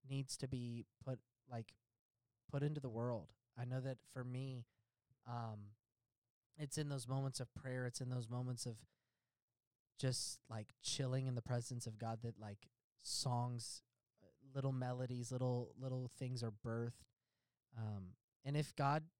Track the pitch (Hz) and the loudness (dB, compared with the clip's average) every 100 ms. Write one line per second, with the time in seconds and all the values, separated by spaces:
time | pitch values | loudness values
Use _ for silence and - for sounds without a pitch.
0 | 135 135 131 - 131 131 120 117 104 _ | -2 -2 -2 -4 -2 0 0 -4 -6 _
1 | - 127 _ _ - 120 110 - _ _ | -6 -6 _ _ -6 -6 -6 -12 _ _
2 | _ _ _ _ - 139 147 151 135 113 | _ _ _ _ -2 2 4 2 0 2
3 | 120 117 80 - _ - 123 127 131 127 | 2 2 -2 -16 _ -6 0 0 0 -4
4 | - 131 123 127 135 127 120 _ _ _ | -6 -4 -2 -2 -2 -4 -8 _ _ _
5 | _ _ 123 117 113 107 104 107 _ _ | _ _ -6 -4 -2 -6 -10 -16 _ _
6 | _ _ _ _ _ - 147 - 147 139 | _ _ _ _ _ -6 -4 -2 0 0
7 | 120 135 135 - 123 - 131 127 123 - | 2 2 2 0 -6 -6 -2 0 0 0
8 | 127 127 113 123 123 120 123 110 - _ | 0 0 0 0 0 0 -2 -4 -12 _
9 | _ _ _ _ _ _ _ _ _ - | _ _ _ _ _ _ _ _ _ 0
10 | 131 123 - - - 110 107 - - - | 2 2 0 -4 -6 -6 -6 -8 -4 0
11 | 135 131 131 123 - 123 117 123 113 107 | 4 4 4 0 2 0 0 -4 -4 -4
12 | 113 113 117 104 104 101 - _ _ _ | -2 -2 -4 -6 -10 -10 -14 _ _ _
13 | - - 131 120 123 120 113 - _ _ | -4 0 4 4 2 0 -6 -10 _ _
14 | _ _ 92 _ 135 135 135 131 127 127 | _ _ -20 _ -6 0 2 4 2 0
15 | 127 123 120 127 127 123 123 - 131 127 | 0 0 0 2 4 4 2 -4 -2 0
16 | 123 - 127 123 117 104 117 113 117 - | -2 -2 -2 0 0 -2 -2 0 0 -2
17 | - _ _ _ _ _ _ 113 110 101 | -18 _ _ _ _ _ _ -4 -2 -2
18 | 92 - _ _ 135 147 147 - 139 151 | -6 -10 _ _ 0 2 0 2 4 4
19 | 160 _ | 0 _